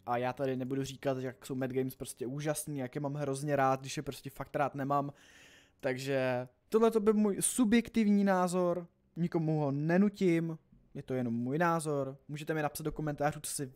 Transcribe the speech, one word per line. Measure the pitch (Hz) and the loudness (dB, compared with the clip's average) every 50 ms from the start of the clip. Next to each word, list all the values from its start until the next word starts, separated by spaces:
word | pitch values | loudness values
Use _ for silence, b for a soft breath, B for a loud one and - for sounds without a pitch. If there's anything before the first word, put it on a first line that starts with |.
| - | -6
a | 120 123 | -4 -2
já | 120 123 127 123 | -2 -2 -2 -2
tady | - 139 135 131 | -2 -2 -2 -2
nebudu | 127 131 123 135 135 135 | -2 -4 -4 -4 -4 -4
říkat, | 131 135 123 - 139 135 131 | -4 -6 -6 -2 -2 -2 -2
jak | 127 131 117 - - | -4 -6 -8 -10 -10
jsou | - 139 | -8 -6
Mad | 127 135 127 | -4 -4 -2
Games | 123 131 131 131 127 | -2 -2 -2 -2 -4
prostě | - 135 - - - 117 | -8 -12 -12 -10 -8 -6
úžasný, | 120 135 147 147 156 151 - - - 147 139 | -6 -6 -4 -2 -4 -4 -4 -4 -8 -6 -6
jak | 127 123 - | -6 -6 -6
je | 151 | -6
mám | 147 139 139 | -6 -4 -4
hrozně | 147 147 135 135 135 147 151 143 | -4 -4 -4 -4 -4 -2 0 2
rád, | 135 135 131 135 135 | 4 4 4 2 2
když | 139 131 - | -2 -6 -8
je | 156 139 | -8 -8
prostě | - 127 - - 135 | -8 -8 -10 -10 -14
fakt | - - 139 - - | -12 -12 -10 -6 -2
rád | 151 143 131 - | -2 -2 -2 -2
nemám. | 143 135 139 143 143 139 143 - B B B B B B B B B B B B B | -4 -2 0 0 0 0 -2 -6 B B B B B B B B B B B B B
Takže | - 135 131 127 135 139 139 131 131 127 127 123 127 127 _ _ _ - | -4 -4 -2 -2 -2 -2 0 0 2 2 0 -2 -4 -6 _ _ _ 0
tohle | - 220 226 226 | 2 4 4 4
to | 220 220 | 4 4
byl | 202 214 214 | 4 4 4
můj | 208 214 208 190 - | 4 4 2 2 0
subjektivní | 170 - - - 254 208 220 233 226 - - 226 220 202 208 202 202 | -2 -2 2 2 2 6 6 4 4 2 2 2 4 4 4 4 4
názor, | 196 190 185 180 180 175 185 180 175 175 180 175 - _ _ _ _ - | 4 4 4 2 2 2 2 2 2 0 -2 -4 -10 _ _ _ _ -6
nikomu | 165 170 170 - 170 156 156 156 151 | -4 -2 0 0 0 0 2 0 0
ho | 151 139 | 0 0
nenutím, | 139 143 151 160 170 185 202 208 202 - 196 180 165 165 165 165 160 - _ _ _ - _ _ - | 0 0 2 4 6 6 6 4 4 2 2 4 4 2 2 -2 -6 -10 _ _ _ -20 _ _ -16
je | 143 - | -12 -8
to | - 131 | -4 -2
jenom | 127 123 120 113 | -2 0 0 -2
můj | 120 120 127 135 160 | -2 -2 -2 0 2
názor. | 175 170 170 165 151 156 147 139 135 135 135 - _ - | 2 2 2 0 0 -2 -2 -2 -2 -4 -6 -12 _ -12
Můžete | 147 147 156 151 160 | -12 -10 -6 -4 -2
mi | 156 147 | 0 -2
napsat | 143 - - 156 | -2 -2 -4 -6
do | 151 - | -6 -4
komentářů, | - 156 151 143 - 143 151 151 156 | -4 -4 -4 -2 0 0 0 0 -2
co | - - | -6 -8
si | - - 143 127 - | -6 -6 -6 -8 -4